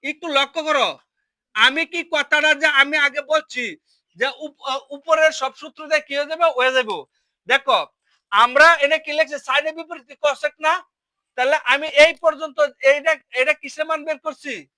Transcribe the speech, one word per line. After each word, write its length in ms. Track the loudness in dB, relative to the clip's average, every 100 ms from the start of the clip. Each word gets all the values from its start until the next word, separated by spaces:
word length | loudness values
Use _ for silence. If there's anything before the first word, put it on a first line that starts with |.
একটু 240 | -10 -10 -2
লক্ষ্য 340 | -2 -2 -4
করো। 240 | -2 0 0 -4 _ _ _ _ _
আমি 300 | 2 2 2 -6
কি 160 | -6 -4
কথাটা 400 | -4 0 0 2
যে 140 | 2 2
আমি 300 | 2 0 0
আগে 240 | -2 -2
বলছি 420 | -2 -2 -2 -8 -8 -10 _ _ _ _
যে 100 | -6 -6
উপ-, 240 | -16 _ -8
আহ, 140 | -8 -8
উপরের 420 | -18 -2 2 2
সব 200 | 0 -8 -8
সূত্র 260 | -20 _ -4
দিয়ে 180 | -4 -2
কি 60 | -8
হয়ে 160 | -6
যাবে? 140 | 0 0 2
হয়ে 180 | 0 0
যাবে। 220 | -4 -8 -12 _ _ _ -2
দেখো 300 | -2 0 -2 -2 _ _ _ _
আমরা 360 | 2 2 6 6 6
এনে 220 | 2 0
কি 140 | -2
লিখছি? 240 | -2 -2 -2 -4
sin 160 | -2 -2
এর 80 | -8
বিপরীত 340 | -12 -14 _ -4
cosec 300 | -4 -2 -6 _
না? 140 | -2 -2 -4 _ _ _ _ -4
তাহলে 200 | 0 0 0
আমি 140 | -2 0 6
এই 100 | 6 6
পর্যন্ত 340 | -2 -2 -8 -2 -2 2
এইটা, 320 | 2 2 0 -4 _
এটা 220 | -4 -2
কিসের 320 | -2 -6 -10 -6
মান 140 | -6 -6
বের 140 | -8
করছি? 340 | -8 -12 -12 -12 -14